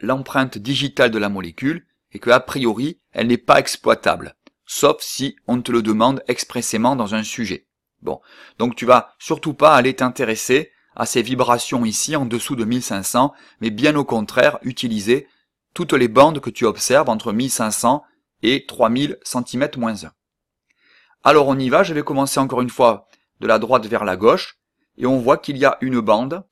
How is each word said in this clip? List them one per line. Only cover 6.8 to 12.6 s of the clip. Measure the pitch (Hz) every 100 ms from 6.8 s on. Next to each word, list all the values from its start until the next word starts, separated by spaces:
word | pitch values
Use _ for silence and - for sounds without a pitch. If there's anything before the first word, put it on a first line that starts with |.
| 120 135
dans | 107
un | 110
sujet. | 107 - 107 87 _ _ _ _
Bon, | - 67 _ - - -
donc | 123
tu | 117 117
vas | 123 - _
surtout | - 156 160
pas | 135 151 143
aller | 123
t'intéresser | 127 127 123 120 110 - 131 160 _ _
à | -
ces | 117 127
vibrations | 113 127 120 120 - 127
ici | 117 104 - 151
en |
dessous | 127 117 -
de | 131